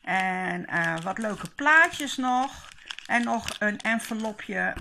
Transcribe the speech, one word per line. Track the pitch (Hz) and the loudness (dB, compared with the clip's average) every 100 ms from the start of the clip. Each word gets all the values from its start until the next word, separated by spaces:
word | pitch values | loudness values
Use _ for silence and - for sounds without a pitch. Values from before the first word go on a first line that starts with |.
En, | - 190 190 185 180 175 - | -2 0 2 0 -2 -4 -2
eh, | 170 165 165 | 0 0 -2
wat | 175 190 | -4 -4
leuke | 220 190 - | -4 -4 -8
plaatjes | - 285 311 339 - 277 - | 0 6 8 6 2 -6 -2
nog. | 254 254 269 - - - - - - | 2 2 0 -6 -18 -18 -16 -12 0
En | 240 | 0
nog | 233 233 - - | 2 0 -2 -2
een | 208 208 | -2 0
envelopje | 220 226 - 220 220 214 - 185 185 - | 0 0 -2 -4 -4 -6 -6 -2 -2 -4